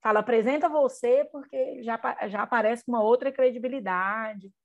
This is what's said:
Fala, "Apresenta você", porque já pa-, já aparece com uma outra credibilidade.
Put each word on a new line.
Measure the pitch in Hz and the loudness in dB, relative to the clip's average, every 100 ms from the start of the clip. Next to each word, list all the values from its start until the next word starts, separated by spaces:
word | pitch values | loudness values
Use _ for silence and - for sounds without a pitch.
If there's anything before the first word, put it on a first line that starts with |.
Fala, | 226 214 | 2 0
"Apresenta | 208 233 226 294 330 | 4 2 4 2 2
você", | 302 269 - 240 254 294 | 2 2 0 2 2 2
porque | 294 269 269 262 262 | -6 -10 -4 -4 -4
já | 226 226 | -6 -4
pa-, | 247 - 214 | -4 -4 -6
já | 202 | -4
aparece | 220 240 214 233 - | -2 2 2 0 -4
com | |
uma | 240 | 0
outra | 214 247 269 | 4 4 2
credibilidade. | 269 254 247 247 269 190 180 190 220 220 214 190 _ | 2 2 2 -6 -6 -4 -2 -2 -2 -6 -10 -16 _